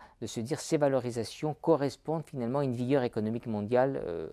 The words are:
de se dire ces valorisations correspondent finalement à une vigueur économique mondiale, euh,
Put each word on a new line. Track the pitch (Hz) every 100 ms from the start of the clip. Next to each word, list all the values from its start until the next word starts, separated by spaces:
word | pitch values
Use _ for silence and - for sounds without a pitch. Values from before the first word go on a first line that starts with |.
| - _
de | 110
se | -
dire | 113 151
ces | - 160
valorisations | 143 135 120 117 107 - 151
correspondent | 143 - 156 139 - - 160
finalement | 151 139 117 135
à |
une | 139
vigueur | 120 123 139
économique | 123 113 107 113 120
mondiale, | 107 101 123 135 135
euh, | - 82 80